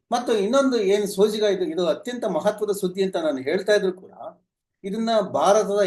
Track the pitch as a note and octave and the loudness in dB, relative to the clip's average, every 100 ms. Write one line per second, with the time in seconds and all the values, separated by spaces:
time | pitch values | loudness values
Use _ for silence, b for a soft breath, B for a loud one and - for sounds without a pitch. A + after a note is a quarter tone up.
0 | - A#3+ B3 A3 G3 C#4 C4 A#3 F#3+ G#3 | -6 -4 0 0 2 2 2 2 2 2
1 | G3 F3+ G#3+ G#3+ G#3 F#3 E3 D#3+ E3+ C#3+ | 0 2 2 2 0 0 -2 -2 -2 -2
2 | A#3+ B3 A3 G3 G3+ G#3 G#3 F#3+ F#3 F#3 | -6 -6 -4 -2 -2 -2 -4 -2 -4 -2
3 | F#3+ F3+ D#3 C3 B2+ F#3+ G3+ G#3 F#3 - | -2 -2 -2 -2 -2 -2 2 2 0 -4
4 | - - D3 - _ _ _ _ G3 G#3+ | -12 -18 -18 -20 _ _ _ _ -8 -4
5 | A3+ A3 F#3+ C3+ F3 G#3+ F#3+ G3+ | 0 0 0 2 4 4 2 0